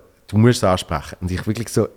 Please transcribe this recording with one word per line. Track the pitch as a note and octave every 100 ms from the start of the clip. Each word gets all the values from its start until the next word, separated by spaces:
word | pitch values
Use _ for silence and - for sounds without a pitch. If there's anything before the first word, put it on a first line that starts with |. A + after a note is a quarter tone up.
| _ _ -
„Du | G#2
musst | A#2 A#2+
es | G2
ansprechen.“ | F#2 - D#2 - -
Und | F2+
ich | F2+ -
wirklich | A2 A2+
so | A#2+ G#2